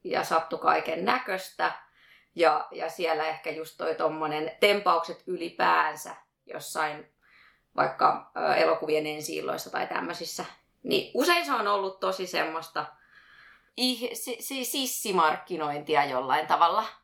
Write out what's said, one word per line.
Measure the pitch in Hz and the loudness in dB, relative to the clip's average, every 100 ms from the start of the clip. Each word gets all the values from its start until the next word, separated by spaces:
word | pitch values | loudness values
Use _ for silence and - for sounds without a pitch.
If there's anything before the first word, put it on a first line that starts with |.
ja | 180 151 | -4 -2
sattui | - 165 - 160 | 2 0 0 -2
kaiken | 165 156 156 165 | 2 2 0 -2
näköistä. | 196 254 - 185 - - - - - _ _ - _ | 0 0 0 -6 -6 -2 -2 -2 -14 _ _ -20 _
Ja, | 165 156 151 - | 4 6 6 0
ja | - 160 | -6 -6
siellä | - 165 156 156 | -2 0 0 0
ehkä | 156 160 | -4 -6
just | 160 160 - | -8 -10 -4
toi | 160 | -2
tommonen | 160 160 156 156 156 160 - | 0 0 0 -2 -2 -4 2
tempaukset | 208 202 185 175 196 170 - | 4 4 4 2 0 -8 -8
ylipäänsä | 175 170 - 180 165 156 151 - - _ _ - | -6 -6 0 2 4 2 -2 -12 -16 _ _ -14
jossain | 156 - 160 151 151 - _ _ _ _ _ _ - | -12 -8 -4 -4 -4 -14 _ _ _ _ _ _ 0
vaikka, | 160 - 151 - - - | 0 4 2 2 -4 -2
ö, | 156 | 2
elokuvien | 156 160 160 151 151 151 | 4 4 2 0 0 0
ensi-illoissa | 151 151 156 151 160 - | -4 -6 -6 -4 -6 -6
tai | - - | -6 -4
tämmösissä. | - 170 170 165 - 180 - _ _ | -4 -4 -8 -8 -8 -10 -12 _ _
Niin | - - - | -2 0 0
usein | 240 320 349 | 0 2 2
se | 294 | 2
on | 240 202 | 0 2
ollut | 202 190 - | 0 0 -4
tosi | 190 190 175 | -4 -2 -2
semmoista | 165 156 160 - - - - _ - - - - - _ - | -2 -2 -4 -6 -6 -8 -10 _ -20 -20 -20 -20 -20 _ -2
ih-, | 254 233 240 | 0 0 -4
si-, | 233 254 233 | -6 -8 -8
si-, | - 269 | -8 -6
sissimarkkinointia | 247 294 254 - 214 185 156 - - 165 147 147 147 147 | -4 -2 -2 -4 0 4 4 2 -4 -4 -4 -4 0 2
jollain | 143 127 127 147 156 | 2 0 0 0 2
tavalla | 151 170 208 220 - | 4 4 4 -2 -6